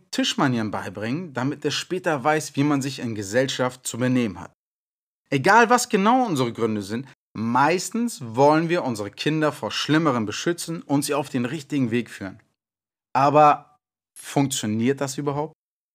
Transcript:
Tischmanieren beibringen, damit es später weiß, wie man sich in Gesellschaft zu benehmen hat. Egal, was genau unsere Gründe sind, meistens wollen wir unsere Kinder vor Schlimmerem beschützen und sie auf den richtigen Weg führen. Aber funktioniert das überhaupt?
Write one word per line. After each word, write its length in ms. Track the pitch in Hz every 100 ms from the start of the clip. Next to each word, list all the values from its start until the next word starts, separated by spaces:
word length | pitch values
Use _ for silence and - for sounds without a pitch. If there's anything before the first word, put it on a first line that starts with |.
| _
Tischmanieren 600 | - 262 - 147 120 107
beibringen, 640 | 98 98 95 110 143 185
damit 320 | 127 131 143
es 80 | 147
später 500 | 135 - 185 180 147
weiß, 340 | 127 156 - -
wie 80 |
man 180 | 143 143
sich 160 | 131 131
in 160 | 120
Gesellschaft 720 | 107 98 113 135 - 127 123 -
zu 100 | 117
benehmen 440 | 127 127 117 90
hat. 120 | 85 _ _ _ _ _ _ _ _
Egal, 400 | 139 185 214 226
was 180 | 240 -
genau 380 | 208 202 262 240
unsere 260 | 147 120
Gründe 300 | 113 113 104
sind, 260 | 98 113 131 - _
meistens 880 | - 113 123 147 185 - 226 233 -
wollen 460 | 117 113 143 156 165
wir 160 | 175
unsere 260 | 131 107 104
Kinder 420 | - 151 156 151
vor 180 | 147 127
Schlimmerem 560 | - - 156 160 120 104
beschützen 560 | - - 175 - 165
und 200 | - 143
sie 120 | 143
auf 160 | 147 143
den 160 | 135 120
richtigen 440 | 131 135 147 123
Weg 200 | 120 110
führen. 320 | - 98 95 _ _ _ _ _ _ _
Aber 640 | 127 143 147 151 139 - _ _ _ _ -
funktioniert 840 | - 151 139 135 110 110 117 135
das 160 | 139 135
überhaupt? 380 | 143 143 156 _ _ _ _